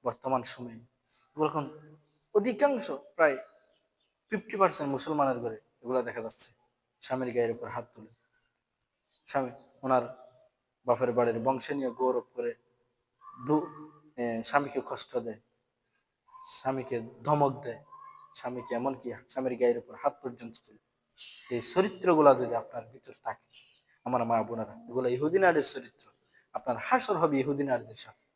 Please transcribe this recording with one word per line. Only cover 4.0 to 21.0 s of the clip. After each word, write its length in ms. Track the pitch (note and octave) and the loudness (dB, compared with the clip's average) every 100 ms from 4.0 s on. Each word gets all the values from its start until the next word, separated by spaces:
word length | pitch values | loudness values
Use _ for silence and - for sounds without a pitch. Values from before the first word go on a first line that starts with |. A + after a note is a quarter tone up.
| _ _ _ | _ _ _
ফিফটি 280 | G#3+ - G#3 | -8 -6 2
পার্সেন্ট 340 | F#3+ - C#3+ | 2 4 -2
মুসলমানের 480 | C3+ - D3+ C#3 B2 | -2 -2 0 2 2
ঘরে 160 | A#2 G#2+ | -4 -8
এগুলো 460 | _ _ A#2+ B2+ | _ _ -2 0
দেখা 200 | A#2 A2+ | 0 -6
যাচ্ছে, 300 | A2 - - _ _ _ _ _ | -10 -10 -14 _ _ _ _ _
স্বামীর 320 | - C3 B2+ A#2+ | -6 -4 0 2
গায়ের 160 | A#2 | 2
উপর 160 | A#2 G#2+ | 0 -6
হাত 180 | A#2+ A2+ | -8 -10
তোলে, 160 | - G#2+ _ _ _ _ _ _ _ _ _ _ _ - | -16 -20 _ _ _ _ _ _ _ _ _ _ _ -4
স্বামী, 240 | C#3 C3 A#2+ - _ | -4 -4 -8 -20 _
ওনার 480 | C3 C3 - - - _ _ _ _ _ B2+ | 2 2 2 -12 -20 _ _ _ _ _ 0
বাপের 260 | A#2 B2+ | 2 2
বাড়ির 280 | A#2 A#2+ A2+ | 4 2 2
বংশে 340 | A#2+ C3 - | 0 0 -2
নিয়ে 160 | C#3+ C3 | -4 -4
গৌরব 340 | A#2 C3 B2 - | 0 0 0 -4
করে, 220 | B2 A#2+ A#2 _ _ _ _ _ _ - - B2+ | -6 -6 -6 _ _ _ _ _ _ -20 -14 0
দু-, 440 | D3+ F3 - D3+ - - - | 0 0 -12 -18 -20 -20 -6
এ, 260 | A#2+ A2+ | -4 -2
স্বামীকে 380 | A#2 C#3+ C#3+ C3+ - | 0 0 0 -6 -6
কষ্ট 320 | B2+ - B2 | -8 -4 -6
দেয়, 220 | A#2 G#2+ _ _ _ _ _ _ _ _ _ - - | -6 -12 _ _ _ _ _ _ _ _ _ -20 -14
স্বামীকে 560 | - C3 C3+ B2 A#2+ A2+ - | -6 -4 -4 -4 -6 -6 -10
ধমক 400 | - D3+ C#3 C3 | 0 2 2 0
দেয়, 200 | C3 A2+ - - - - - - | -8 -12 -14 -20 -20 -20 -18 -10
স্বামীকে 400 | B2+ B2+ A2+ A#2+ | -8 -8 -6 -2
এমনকি 380 | C3 C3 B2 A#2 - | -2 -4 -8 -10 -10
স্বামীর 300 | - C3 A#2+ | -4 -2 2
গায়ের 200 | A#2+ A#2+ | 2 2
উপর 180 | - - | -4 -2
হাত 240 | C#3+ - | -2 -2
পর্যন্ত 320 | C3 A#2 A#2 A2 | -10 -10 -16 -16
তোলে। 160 | _ G#2+ _ _ | _ -20 _ _